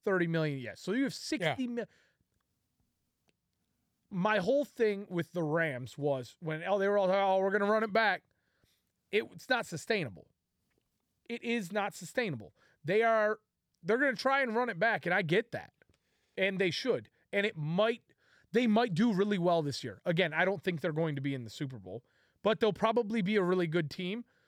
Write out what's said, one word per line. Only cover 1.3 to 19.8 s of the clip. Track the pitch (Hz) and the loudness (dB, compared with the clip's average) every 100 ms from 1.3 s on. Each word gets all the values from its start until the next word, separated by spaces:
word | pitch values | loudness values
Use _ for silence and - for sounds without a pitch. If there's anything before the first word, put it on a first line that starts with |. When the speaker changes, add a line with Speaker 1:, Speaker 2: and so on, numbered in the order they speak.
| 311 160 | -2 -2
Speaker 1:
sixty | 131 247 | -2 -4
mi-, | 240 208 _ _ _ _ _ _ _ _ _ _ _ _ _ _ _ _ _ _ _ _ _ - | -6 -8 _ _ _ _ _ _ _ _ _ _ _ _ _ _ _ _ _ _ _ _ _ -8
my | 190 208 214 | -2 2 2
whole | 180 277 | 4 2
thing | 277 - 214 196 208 | 2 2 2 0 -4
with | 175 156 | -4 -4
the | 175 | -2
Rams | 156 165 160 123 127 - | 0 0 0 -4 -8 -4
was | 143 135 123 - | -2 -2 -4 -10
when, | 156 156 180 | -8 -4 0
oh, | 202 | 0
they | 196 | 2
were | 202 | 2
all, | 185 | 2
"Oh, | 196 196 190 | 2 4 4
we're | 196 | 2
gonna | 202 202 | 2 2
run | 220 | 2
it | 220 | 2
back." | 220 214 185 _ _ _ _ _ _ _ _ - | 2 2 0 _ _ _ _ _ _ _ _ -4
It, | 208 233 | -2 -2
it's | 180 - | -8 -2
not | 247 - | -2 -2
sustainable. | 165 - 214 127 82 - _ _ _ _ _ _ _ _ _ - | -8 -2 -2 -2 -8 -20 _ _ _ _ _ _ _ _ _ -10
It | 233 | -8
is | 233 233 175 | -2 -2 -2
not | 208 196 | -2 -4
sustainable. | - 170 - 220 123 78 _ _ _ | -6 -6 -2 -2 -4 -10 _ _ _
They | 143 214 | 0 4
are, | 226 220 214 214 _ _ _ _ | 4 4 2 0 _ _ _ _
they're | 165 240 | 0 2
gonna | 277 | 2
try | 226 262 277 | 2 2 2
and | 254 220 | 2 0
run | 240 | -2
it | 170 | 0
back, | 226 208 | 0 0
and | 175 | 0
I | 185 | 0
get | 160 190 - | 2 0 0
that. | 101 - _ _ _ _ _ _ - | -8 -12 _ _ _ _ _ _ -4
And | 190 190 | -2 0
they | 190 | -2
should. | - 254 143 - _ - | -2 -2 -2 -4 _ -8
And | 202 | -4
it | 208 156 | -4 -4
might, | 151 175 226 240 _ _ _ _ _ | -4 0 0 0 _ _ _ _ _
they | 226 247 | 0 4
might | 214 247 | 4 2
do | 160 240 | 2 2
really | 185 208 202 | 2 0 2
well | 175 170 | 2 2
this | 147 - | 0 -6